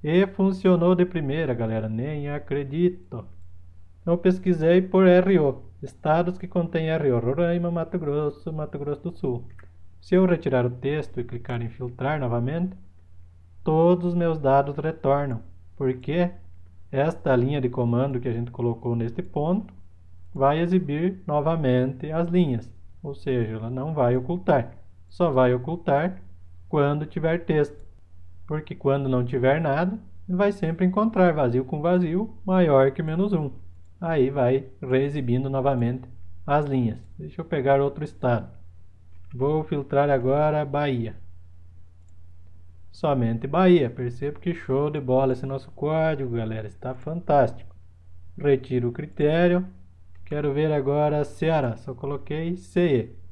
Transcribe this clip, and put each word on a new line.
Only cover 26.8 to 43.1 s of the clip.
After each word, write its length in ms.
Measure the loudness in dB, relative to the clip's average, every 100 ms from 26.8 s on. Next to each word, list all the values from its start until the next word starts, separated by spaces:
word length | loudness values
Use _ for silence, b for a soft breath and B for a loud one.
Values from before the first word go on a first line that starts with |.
| 2 2 -4
tiver 360 | -2 0 0 2
texto, 320 | 2 2 -2 -18 -18 -20 -18 -16 -14 -8
porque 300 | -6 -6 -4
quando 340 | 0 2 2
não 160 | 0 0
tiver 340 | 2 2 2
nada, 400 | 2 0 0 -2 -10 -14 -4
vai 240 | 2 2
sempre 340 | 2 -4 2 2
encontrar 480 | 4 2 4 4
vazio 320 | 6 2 2 0
com 160 | -2
vazio 560 | 2 2 2 0 -2 -6 0
maior 460 | 4 6 6 6
que 120 | 2
menos 300 | -4 0 0
um. 180 | 0 -2 -8 -16 -18 -20 -8
Aí 300 | -2 2 2
vai 380 | 2 2 2 -2 -12
reexibindo 720 | 0 2 2 -2 0 0 0
novamente 580 | 0 2 2 0 -2 -8 -12 -10 -10 0
as 200 | 0 2
linhas. 340 | 0 0 -2 -12 -14
Deixa 240 | -14 -12
eu 40 | -6
pegar 360 | -2 4 4
outro 220 | 2 -2
estado. 440 | -10 -4 0 0 -2 -14 -18 -18 -20 -20 -18 -16 -12
Vou 300 | -4 0 0
filtrar 440 | -2 -6 0 2 4
agora 540 | 2 2 2 2 0
Bahia. 520 | -2 -2 -2 -2 -4 -8 -14 -16 -18 -20 -20 -18 -18 -20 -20 -18 -16 -16 -18 -18 -18 -16 -16
Somente 560 | -4 0